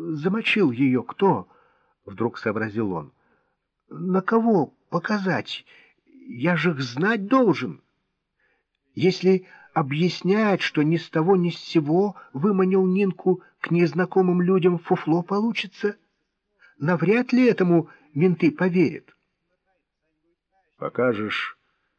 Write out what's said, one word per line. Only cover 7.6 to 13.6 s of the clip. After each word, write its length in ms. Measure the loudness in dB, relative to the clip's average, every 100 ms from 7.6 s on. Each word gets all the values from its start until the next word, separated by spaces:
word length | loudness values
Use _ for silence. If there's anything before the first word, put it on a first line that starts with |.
| -4 -10 _ _ _ _ _ _ _ _ _ _ _
Если 520 | 0 0 2 2 2 -2 -20 _
объяснять, 880 | -4 -4 0 -2 0 0 2 2 0
что 220 | -2 0
ни 140 | 0 0
с 120 | -2
того 260 | -2 2 2
ни 140 | 0
с 80 | -6
сего 580 | -2 -2 2 0 0 -4 -14
выманил 540 | -2 0 2 2 2 2
Нинку 560 | 2 -2 0 -2 -2 _
к 100 | -14